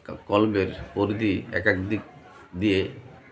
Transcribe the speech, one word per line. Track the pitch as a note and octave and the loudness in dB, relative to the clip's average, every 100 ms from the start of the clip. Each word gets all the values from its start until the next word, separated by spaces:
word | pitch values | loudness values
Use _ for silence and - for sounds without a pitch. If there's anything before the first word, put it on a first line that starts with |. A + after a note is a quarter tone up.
| - | -14
ক-, | - - | -14 0
কলবের | G#2 G#2+ G2+ F#2 - - | 4 4 2 0 -4 -8
পরিধি | G2 G2+ G#2 A2 F#2 - | -2 0 2 0 0 -2
এক | - G#2+ | -2 2
এক | F#2 G2 | 0 0
দিক | G#2+ - - - - - F2+ | -4 -6 -20 -20 -20 -14 -2
দিয়ে | G#2 F#2+ D#2 - - - - | 2 2 0 -6 -18 -20 -20